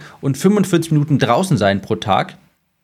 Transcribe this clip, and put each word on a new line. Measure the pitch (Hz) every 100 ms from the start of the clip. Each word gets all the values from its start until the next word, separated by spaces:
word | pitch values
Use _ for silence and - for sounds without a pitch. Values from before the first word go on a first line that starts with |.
| - -
und | 139 135
fünfundvierzig | 190 208 190 170 165
Minuten | 151 143 123
draußen | 117 120 190 110
sein | 98 98
pro | - 110
Tag, | 101 92 - - _ _ _ _